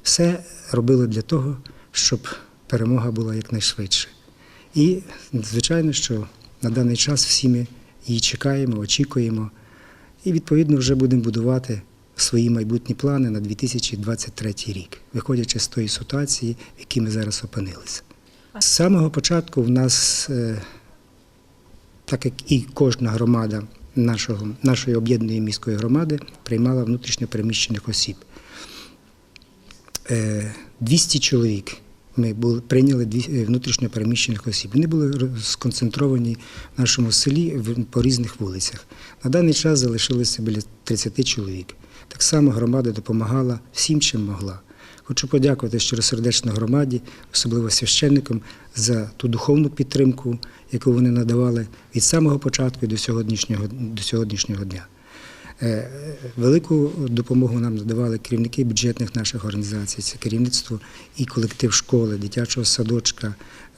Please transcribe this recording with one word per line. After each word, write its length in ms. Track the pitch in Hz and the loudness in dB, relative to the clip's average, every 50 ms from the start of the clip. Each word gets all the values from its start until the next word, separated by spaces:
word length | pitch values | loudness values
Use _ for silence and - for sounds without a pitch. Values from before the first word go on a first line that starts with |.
Все 420 | - - - - 170 170 180 175 - - - - - - | -2 0 2 4 4 4 2 0 -4 -12 -20 -18 -8 -2
робили 340 | - 120 117 123 135 123 123 | 0 2 4 6 6 6 4
для 160 | 113 107 110 | 2 0 -2
того, 340 | 107 - 165 151 131 143 143 127 - - - - - - | -2 0 0 0 0 -2 -4 -8 -10 -18 -20 -20 -16 -8
щоб 360 | - - - - - 101 - - - - - - - _ _ | -2 0 0 2 0 0 -4 -6 -12 -12 -16 -20 -20 _ _
перемога 440 | - 127 113 113 117 127 123 113 120 | -2 -2 0 2 2 2 0 0 -2
була 240 | 110 110 110 113 110 | -2 -2 -4 -4 -4
якнайшвидше. 720 | 110 107 - 113 110 - - - - 101 92 - - - - - _ _ _ - _ - - - - - - - | -6 -6 -4 -4 -2 -2 -2 -2 -4 -4 -2 -2 -2 -2 -4 -12 _ _ _ -20 _ -20 -20 -20 -20 -14 -4 2
І, 240 | 151 147 175 185 185 190 - - - - - | 4 4 4 4 0 -4 -10 -18 -20 -12 -6
звичайно, 600 | - 117 107 107 107 117 - - 165 170 160 156 | -4 -4 -4 -2 -2 -2 0 0 0 2 2 0
що 340 | 135 - - - 117 107 101 - - - - - - - | 0 -2 -2 -2 -4 -4 -6 -8 -12 -20 -20 -20 -10 -4
на 80 | - 117 | -2 -2
даний 260 | 117 127 123 120 120 | 0 2 2 2 2
час 300 | 117 - 143 147 131 - | 0 0 0 0 0 2
всі 220 | - - - 135 127 | 2 0 2 2 2
ми 180 | 123 120 120 117 - - - - - - - | 2 2 0 -6 -10 -16 -20 -20 -20 -12 -6
її 140 | - 117 113 | -4 -2 0
чекаємо, 580 | - - - - - 139 139 139 135 127 113 104 | 0 -2 -2 -2 -2 -2 0 0 0 -2 -2 -2
очікуємо. 720 | 104 98 - - 139 - - 131 117 113 110 110 107 104 - - - - - - - - - - - - - _ - | -2 -2 0 0 0 0 0 0 0 0 -2 -2 -4 -6 -10 -16 -20 -20 -20 -20 -20 -20 -20 -20 -20 -20 -14 _ -2
І, 80 | 190 | -2
відповідно, 440 | 165 165 - - 151 156 165 147 147 | 0 0 0 2 4 4 4 4 4
вже 180 | 135 123 131 139 | 2 4 2 2
будемо 280 | 131 131 123 127 123 | 4 4 4 4 4
будувати 600 | 113 117 107 117 113 123 127 127 127 - 113 95 - - _ _ _ _ - | 2 2 0 0 0 0 0 0 -2 -4 -8 -8 -10 -14 _ _ _ _ -6
свої 340 | - - - - 117 117 117 | -4 -2 2 2 4 4 4
майбутні 440 | 117 113 110 107 117 117 - - 123 | 2 2 0 0 -2 -2 -2 -4 -6
плани 360 | - - 143 143 135 131 117 | -2 0 0 2 2 0 0
на 100 | 107 104 | 0 -2
дві 140 | 104 101 107 | -4 -4 -4
тисячі 420 | - - 123 127 117 - - 117 | -4 -4 -4 -2 -2 -4 -4 -6
двадцять 360 | 101 104 113 113 - - - | -4 -4 -4 -4 -4 -6 -10
третій 400 | - - 104 107 101 - - 107 | -10 -8 -6 -6 -6 -6 -8 -8
рік, 260 | 98 95 90 - - - - - | -8 -10 -10 -14 -18 -20 -14 -8
виходячи 460 | - 113 - - 131 120 113 120 - 113 | -8 -6 -2 -2 -2 -2 -2 -2 -4 -4
з 100 | - - | -4 -4
тої 200 | - 120 110 104 | -2 -2 -2 -2
ситуації, 680 | - - - - 139 143 143 135 - - 120 113 120 - - - - | -4 -6 -6 -4 -4 -2 -2 -2 -4 -4 -4 -6 -6 -6 -10 -20 -20
в 40 | - | -18
якій 200 | - - - 127 | -10 -4 -2 -2
ми 100 | 113 110 | 0 0
зараз 320 | 107 110 107 104 101 - - | -2 -2 -4 -4 -6 -6 -8
опинилися. 580 | 104 - 113 98 92 92 - - - - - - - - _ _ _ _ _ _ _ - 214 | -8 -8 -8 -8 -8 -10 -12 -14 -12 -14 -14 -14 -18 -20 _ _ _ _ _ _ _ -4 0
З 60 | - | 0
самого 460 | - - - 170 185 196 170 156 156 | 2 4 4 6 6 6 6 4 2
початку 520 | - 147 131 - 170 170 170 - - 135 | 2 0 0 2 2 0 0 0 0 2
в 80 | 117 120 | 4 4
нас, 560 | 123 127 131 127 - - - - - - - - | 4 4 4 4 2 2 2 0 0 -2 -2 -4
е, 320 | 135 120 120 113 110 104 95 - - - _ - - - _ _ _ _ _ _ _ _ _ _ _ _ _ - - - _ _ - - _ | -2 -2 -2 -2 -4 -6 -8 -12 -18 -20 _ -20 -20 -20 _ _ _ _ _ _ _ _ _ _ _ _ _ -20 -20 -20 _ _ -20 -16 _
так 200 | - 135 127 - | -6 -4 -2 -2
як 280 | 127 127 - - - | -4 -6 -4 0 2
і 80 | 147 123 - - - | 2 2 0 0 0
кожна 360 | - 143 127 117 - 120 113 | 2 4 4 4 2 0 -2
громада 520 | 110 113 117 117 120 117 110 107 104 107 107 - - - - - - | 0 2 4 4 4 4 2 0 -4 -4 -6 -10 -14 -20 -14 -6 0
нашого, 520 | 127 117 120 113 104 - - 110 98 107 107 113 - | 2 2 2 2 0 -2 -4 -4 -4 -6 -8 -4 0
нашої 340 | - 131 127 120 - 131 120 | 2 2 2 2 2 0 0
об'єднаної 440 | 117 113 117 127 113 113 110 110 113 | 0 2 2 2 2 0 0 -2 -2
міської 360 | 107 107 101 - - 117 107 | -2 -2 -4 -4 -4 -4 -4
громади, 420 | 104 110 117 127 156 165 156 151 147 - - - - | -2 0 2 2 2 2 0 -2 -4 -6 -10 -20 -14
приймала 420 | - - 117 110 120 123 131 127 120 | -8 -4 0 2 2 2 2 2 0
внутрішньо 420 | 110 123 123 - - - - 120 | 0 -2 -2 -4 -6 -6 -4 -4
переміщених 600 | - - 107 107 113 110 - - - 113 104 - 117 | -4 -4 -2 -2 -2 0 -2 -2 -2 -4 -4 -4 -4
осіб. 280 | 104 - - - 98 - - - - - - - - - - - - - - - - _ _ _ _ _ _ _ - - - _ _ _ - - - - _ - - - - - | -2 -2 -2 -4 -6 -10 -14 -20 -20 -20 -20 -20 -20 -20 -18 -18 -18 -20 -20 -20 -20 _ _ _ _ _ _ _ -20 -20 -20 _ _ _ -20 -20 -20 -20 _ -14 -14 -10 -6 -2
Е, 440 | 120 113 110 107 107 104 104 107 107 - - - - - | -2 0 0 0 -2 -2 -4 -6 -10 -14 -18 -16 -10 -6
двісті 380 | 117 113 156 170 - - - 143 | 0 2 4 4 4 2 0 0
чоловік 580 | - - 139 120 117 113 107 98 98 - - - - - - - _ - - | 0 2 2 4 2 2 0 -2 -6 -8 -14 -16 -18 -20 -20 -20 _ -6 -2
ми 180 | 123 117 113 107 | 0 0 0 0
були, 260 | 110 117 117 117 120 | 0 0 0 0 0
прийняли 440 | 120 - 131 127 131 139 135 123 120 | 0 2 4 6 6 6 4 4 0
дві-, 360 | 107 107 123 123 - 147 123 | 0 -2 -2 -2 -2 -2 0
е, 40 | 110 | 0
внутрішньо 440 | 104 120 127 127 131 110 - 127 113 | 2 0 0 0 -2 -2 -2 -2 -2
переміщених 580 | - 113 107 113 120 117 - - 113 104 - | -2 -2 -2 0 0 0 0 -2 -2 -4 -4
осіб. 240 | 117 101 - - 98 101 | -6 -4 -6 -4 0 0
Вони 120 | 139 165 | 2 2
були 240 | 160 165 156 147 135 | 2 2 2 0 0
ро-, 300 | 143 131 131 131 127 113 | 0 0 -2 -2 -4 -4
сконцентровані 960 | 107 - - - - 120 113 - 123 110 - - 143 139 131 123 117 117 117 - - - - - - - - | -6 -6 -4 -2 -2 -4 -2 -2 -2 -2 0 0 0 2 2 2 0 0 -2 -6 -8 -16 -18 -18 -18 -8 -2
в 40 | - | 0
нашому 320 | 127 117 - - 120 113 | 0 2 2 2 2 2
селі 440 | - - - 147 139 160 170 165 147 | 2 2 2 2 2 2 0 0 -2
в, 280 | 131 107 113 117 120 110 | -2 -2 -2 -2 -4 -4
по 180 | - - 123 | -2 0 2
різних 380 | 117 135 127 120 120 104 - - | 2 2 2 2 -2 -4 -6 -6
вулицях. 460 | 107 95 92 95 - - - - - - - - - - - - - | -6 -6 -4 -4 -6 -6 -8 -10 -16 -18 -20 -20 -20 -20 -12 -6 -2
На 60 | 127 | 2
даний 240 | 139 175 175 160 147 | 2 4 4 4 4
час 240 | - - 160 156 135 | 4 2 2 4 4
залишилося 640 | 127 120 113 113 - - 131 120 123 - - - | 2 2 0 0 0 0 0 0 0 0 -2 -4
біля 180 | 110 110 107 110 104 - - - - | -4 -4 -4 -4 -6 -8 -14 -12 -6
тридцяти 400 | - 113 107 - 110 - - 127 | -4 -4 -2 -2 -4 -2 -2 0
чоловік. 500 | - - - 101 98 95 92 90 - - - - - - - - - | 0 -2 -4 -6 -8 -8 -10 -12 -14 -18 -20 -20 -20 -20 -20 -20 -12
Так 140 | - - | -4 -2
само 280 | - - 160 151 147 139 | 0 2 4 6 6 6
громада 420 | 113 113 117 120 123 135 123 117 | 4 4 2 2 2 2 2 0
допомагала 680 | 104 107 101 - 113 113 113 104 123 135 131 123 120 113 - - | -2 -4 -2 -2 0 0 0 2 2 2 2 0 -2 -4 -6 -10
всім, 280 | - - - - 156 147 | -6 -2 0 2 2 2
чим 240 | - - - 110 104 | 2 0 0 0 -2
могла. 360 | 101 98 87 98 98 92 92 - - - - - - - - | -4 -4 -6 -6 -8 -10 -12 -16 -20 -20 -20 -20 -20 -20 -14
Хочу 260 | - - 131 - - 127 | -10 -6 -4 -4 -2 2
подякувати 500 | - 139 131 143 131 127 - 110 110 113 | 2 4 4 4 2 2 0 -2 0 0
щиросердечно 760 | - - 123 113 110 - 131 113 113 120 113 - - 117 | 0 0 -2 0 0 0 0 0 0 2 2 2 0 0
громаді, 480 | 104 107 113 107 127 147 143 131 123 123 - - - - - - | 0 0 0 2 2 2 2 2 0 -4 -4 -8 -20 -20 -12 -6
особливо 380 | - - - 120 113 120 117 110 | -2 -2 0 0 0 0 0 0
священникам, 720 | - - 123 - - - 156 143 143 139 139 - 120 110 - - - - - - - | 0 0 0 2 2 4 4 6 4 4 2 0 -4 -4 -6 -10 -20 -20 -20 -12 -6
за 340 | 120 107 120 120 110 107 110 - | -2 0 0 0 0 -2 -6 -8
ту 120 | - - 120 | -4 -2 -2
духовну 420 | 117 110 - - 143 151 151 139 | -2 0 2 4 4 4 4 2
підтримку, 680 | - - 131 131 - 135 139 131 123 127 - 120 120 117 - - - - - - | 0 -2 -4 0 2 4 4 4 2 0 -2 -6 -6 -6 -8 -14 -20 -20 -12 -6
яку 200 | - 117 - 131 | -4 0 2 4
вони 180 | 120 123 123 123 | 4 4 4 4
надавали 560 | 120 120 117 117 117 123 123 123 117 117 110 104 - - - - - | 4 2 2 2 2 2 2 2 2 0 -2 -6 -10 -18 -12 -6 -2
від 80 | 120 | 0
самого 360 | - - 165 165 160 147 143 139 | 0 2 4 4 4 4 2 2
початку 480 | - 139 - - 131 127 127 - 127 | 0 -2 -2 0 -2 -2 -2 -2 -4
до 100 | 110 110 | -2 -2
сьогоднішнього, 680 | 107 - - 113 117 110 107 110 101 - - 110 98 104 101 | -2 -2 -2 -2 -2 -2 -2 -2 -2 -2 -2 -4 -4 -4 -6
до 300 | 113 127 120 110 113 104 | -6 -8 -8 -8 -6 -6
сьогоднішнього 640 | 101 - - 113 113 104 104 98 - - 104 98 98 | -6 -2 -2 -2 -2 -2 -2 -4 -4 -4 -4 -6 -6
дня. 220 | 95 95 90 - - _ - - - - - - - - - - - - - | -8 -10 -12 -14 -16 _ -20 -20 -20 -20 -20 -20 -20 -20 -20 -20 -18 -10 -6
Е, 280 | 120 117 110 107 120 127 131 143 147 156 147 139 135 123 117 | -4 -2 -2 -2 -6 -8 -12 -14 -14 -14 -14 -12 -14 -12 -4
велику 540 | 120 117 127 147 170 165 - 160 151 143 147 175 165 | 0 4 4 4 4 4 2 2 2 2 2 0 -2
допомогу 600 | 139 123 117 117 120 - 127 127 127 117 117 120 | -2 -2 0 0 0 2 2 2 4 2 2 0
нам 160 | 117 120 110 | 0 0 -2
надавали 420 | 107 104 110 113 113 123 117 113 110 | -2 -4 -2 -2 0 0 -2 -2 -4
керівники 460 | - - 123 113 117 120 - - 131 | -4 -2 0 0 0 0 0 -2 -2
бюджетних 500 | 117 107 107 120 120 117 - 120 - - | 0 0 0 0 0 0 -2 -4 -4 -4
наших 300 | 117 110 - - 107 95 | -4 -4 -4 -6 -6 -6
організацій, 580 | 107 101 104 104 101 107 104 101 101 - - | -6 -6 -6 -6 -4 -6 -6 -6 -6 -8 -6
це 140 | 98 - - | -8 -8 -8
керівництво 640 | - - 110 110 117 123 123 127 - - - 117 104 - - - - - - - | -6 -6 -2 0 0 0 0 0 -2 -4 -4 -8 -10 -10 -14 -20 -20 -20 -12 -6
і 80 | - 127 | -6 -6
колектив 480 | 123 - 120 113 107 - - 131 113 | -4 -2 -2 -2 -2 -2 0 0 0
школи, 440 | - - - - 135 120 113 107 104 | 2 0 0 2 2 2 2 2 -2
дитячого 480 | 101 107 101 - 123 120 - - 127 113 | -4 -6 -6 -4 -4 -4 -4 -2 -2 -2
садочка, 720 | - - - 110 110 120 117 - - - - - 107 101 - - - - - - - _ | 0 0 0 0 0 0 0 -2 -2 -4 -4 -6 -8 -8 -10 -16 -20 -20 -20 -20 -20 _